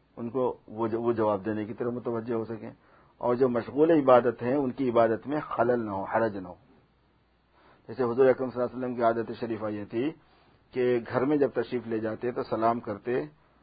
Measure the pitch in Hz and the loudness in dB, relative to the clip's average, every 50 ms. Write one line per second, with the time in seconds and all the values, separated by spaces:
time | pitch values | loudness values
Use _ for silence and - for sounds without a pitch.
0 | _ _ _ - 117 117 110 131 127 120 - - _ - 107 110 113 113 107 113 | _ _ _ -10 -8 -6 -2 0 0 0 -2 -4 _ -12 -6 -4 -2 -2 -2 0
1 | 117 117 120 107 110 107 104 98 95 110 110 107 107 104 117 - 120 120 120 123 | 0 0 2 2 2 2 2 0 0 -2 -4 -4 -4 -6 -6 -6 -4 -4 -4 -4
2 | 110 127 117 113 110 120 120 113 113 113 113 107 113 113 117 - _ _ _ _ | -4 -4 -4 -4 -4 -4 -4 -4 -4 -6 -8 -10 -12 -14 -18 -18 _ _ _ _
3 | _ _ _ - - 123 123 120 135 127 120 120 110 110 107 139 151 165 170 156 | _ _ _ -4 -2 0 2 4 2 2 2 0 -2 -2 0 2 4 6 6 6
4 | 139 131 127 120 117 123 113 - 117 135 139 147 139 127 117 - 139 127 113 117 | 6 8 8 8 8 4 0 -2 -2 -2 0 0 -2 -2 -2 -2 -2 2 4 4
5 | 117 113 113 104 - 120 147 156 - - - - 117 120 123 120 113 107 98 95 | 4 4 2 0 -4 -4 -6 -6 -6 -4 -2 0 2 2 2 0 0 -4 -6 -6
6 | 95 - - 110 113 110 98 98 92 90 87 - _ _ _ _ _ _ _ _ | -4 -2 -2 0 0 0 -2 -6 -10 -12 -14 -18 _ _ _ _ _ _ _ _
7 | _ _ _ _ _ _ _ _ _ _ _ _ _ _ _ _ _ - 117 107 | _ _ _ _ _ _ _ _ _ _ _ _ _ _ _ _ _ -10 -4 -2
8 | 127 117 117 123 135 131 127 - 135 127 113 123 123 120 117 123 127 123 123 120 | 0 2 4 6 6 6 6 4 0 -6 -4 -4 -4 -4 -4 -6 -6 -6 -2 0
9 | 120 113 113 117 110 107 117 104 123 113 113 104 107 107 107 104 104 95 113 113 | 2 2 2 2 -2 -6 -6 -8 -6 -6 -6 -4 -6 -6 -6 -6 -8 -6 -4 -4
10 | 127 151 156 - _ _ _ _ _ _ _ _ _ _ - 127 123 123 123 120 | -2 -4 -4 -8 _ _ _ _ _ _ _ _ _ _ -4 0 2 2 2 0
11 | 113 - 117 123 123 139 151 147 139 123 107 - 113 - 127 123 107 113 113 110 | 0 -2 -2 0 2 2 2 2 2 2 0 -2 -4 -4 -4 -6 -4 -4 -4 -4
12 | 110 110 110 110 - 120 123 127 127 - - 110 110 117 117 123 120 - 104 101 | -4 -4 -6 -6 -6 -6 -4 -6 -6 -4 -2 0 2 2 0 0 -4 -8 -10 -8
13 | - 120 123 135 151 151 - _ _ _ _ _ | -4 -4 -2 -2 -4 -6 -10 _ _ _ _ _